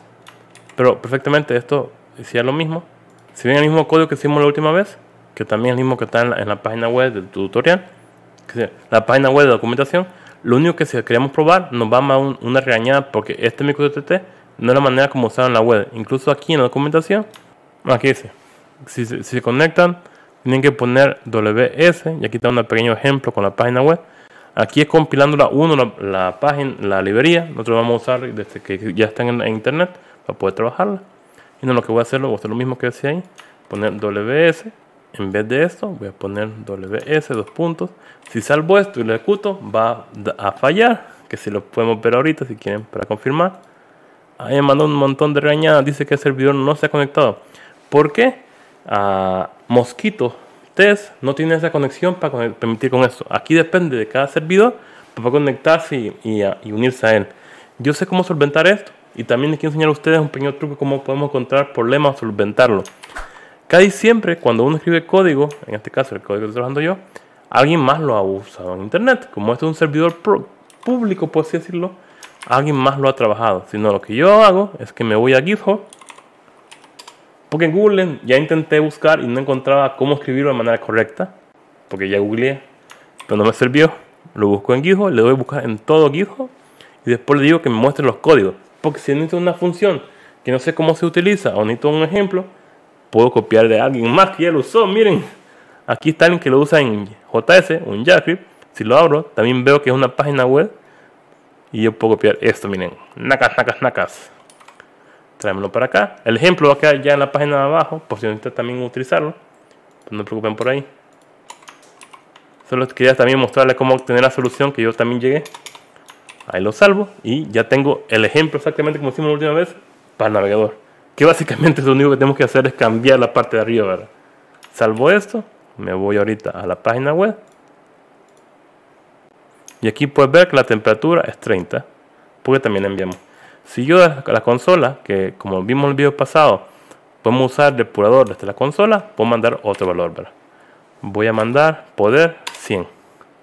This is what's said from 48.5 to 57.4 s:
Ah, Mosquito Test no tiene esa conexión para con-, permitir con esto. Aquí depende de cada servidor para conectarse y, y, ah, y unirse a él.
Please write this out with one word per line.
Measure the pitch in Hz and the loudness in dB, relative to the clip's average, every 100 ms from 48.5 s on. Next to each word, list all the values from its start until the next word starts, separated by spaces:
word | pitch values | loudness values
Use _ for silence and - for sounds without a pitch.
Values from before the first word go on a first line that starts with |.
| _ _ _ - | _ _ _ -6
Ah, | 104 101 95 95 92 90 - _ | -2 0 -2 -2 -4 -6 -12 _
Mosquito | 123 117 - 110 104 120 - - - _ | 0 0 -4 -8 -4 -6 -6 -20 -20 _
Test | - 202 202 - - | 2 4 2 -4 -8
no | 131 | -6
tiene | 139 160 165 | -4 -2 0
esa | 160 | 0
conexión | 156 135 - 175 180 | -2 -4 -2 -4 -2
para | 160 | -6
con-, | 131 117 | -4 -6
permitir | 98 113 110 135 | -4 -6 -4 -2
con | 127 | 2
esto. | 127 - - | 0 0 -8
Aquí | - - 160 | -8 0 0
depende | 165 185 170 123 | 2 0 -2 -4
de | 107 | -4
cada | 127 139 | -2 -2
servidor | - 156 185 226 - - - - - | -4 -2 2 2 0 -18 -20 -20 -6
para | 117 | -2
conectarse | 143 143 120 156 160 165 143 | 0 0 -2 0 0 0 -6
y, | 107 95 | -6 -8
y, | 110 107 | -6 -2
ah, | 98 - | -2 -4
y | 107 | -8
unirse | 107 123 123 113 | -2 -2 0 2
a | 110 | 2
él. | 98 - | 0 -12